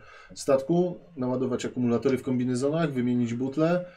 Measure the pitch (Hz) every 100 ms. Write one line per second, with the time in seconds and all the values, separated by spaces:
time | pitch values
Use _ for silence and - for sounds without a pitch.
0 | - - - - - 135 - 170 180 -
1 | - 139 127 127 123 123 117 127 120 117
2 | 135 127 - 127 123 123 139 160 160 131
3 | 120 123 117 120 131 151 160 180 175